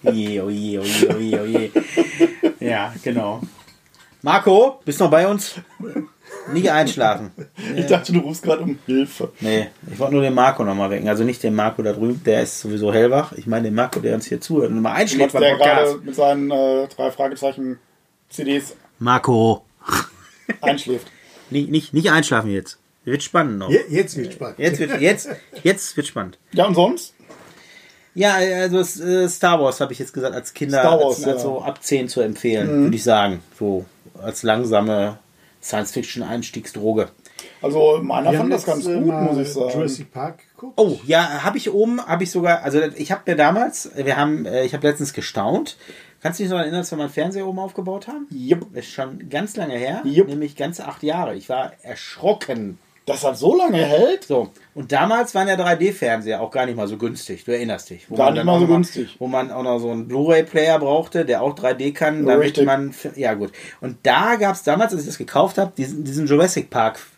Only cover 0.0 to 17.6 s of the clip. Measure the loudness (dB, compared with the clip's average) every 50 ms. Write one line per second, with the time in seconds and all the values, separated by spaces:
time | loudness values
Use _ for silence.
0 | 2 2 0 2 -2 -2 -2 -2 -2 -4 -4 -4 -4 -4 -4 -4 -4 -2 2 2
1 | 2 2 2 0 0 -2 -2 -2 -2 0 0 -2 -2 0 -2 -2 -2 0 0 0
2 | 0 0 2 2 2 2 2 0 -2 -2 -2 -2 -4 -2 -2 -2 -2 -6 -8 -8
3 | -6 -4 -2 -2 -2 -4 -6 -8 -10 -14 -14 -20 -20 -20 -20 _ _ _ _ _
4 | -20 _ _ _ 0 2 2 4 6 6 8 8 8 6 2 -4 _ -6 0 2
5 | 4 6 6 6 4 4 0 -2 -6 -8 -12 -14 -18 _ -18 _ -14 -8 -8 -8
6 | -8 -10 _ _ _ -18 -18 -16 -10 -4 -2 0 2 2 4 4 2 2 2 2
7 | 2 2 2 0 -6 -12 -14 -16 -18 -18 _ -12 -10 -6 -4 -2 2 2 2 2
8 | 2 0 0 0 0 0 -8 -6 0 0 0 0 0 -6 -6 -6 _ 0 0 0
9 | 0 0 -4 -10 -10 -10 -10 -8 -4 0 0 0 -2 -4 -12 _ -18 -16 -6 -4
10 | -2 2 2 2 2 4 4 4 4 4 4 2 -2 -2 0 -2 -2 -2 -2 -2
11 | 0 0 0 2 0 0 -2 -2 -2 -2 0 0 0 0 -2 -2 -2 -2 -2 0
12 | -2 -2 -2 0 2 2 2 2 2 -2 -6 -10 -8 -6 -4 -2 0 2 4 4
13 | 4 4 4 2 0 -2 -10 -12 -6 -4 -2 -2 -2 -2 0 0 -2 -2 -2 -4
14 | -2 -2 -2 -2 -4 -6 -8 -8 -6 -2 0 0 0 0 0 0 0 0 0 0
15 | 0 0 2 2 2 2 4 4 4 4 6 6 6 6 6 6 4 2 0 -4
16 | -8 -10 0 2 2 2 4 2 0 -2 0 2 2 2 2 0 0 -4 -4 -4
17 | -4 -4 -2 -2 -4 -4 -4 -2 -4 -4 -4 -4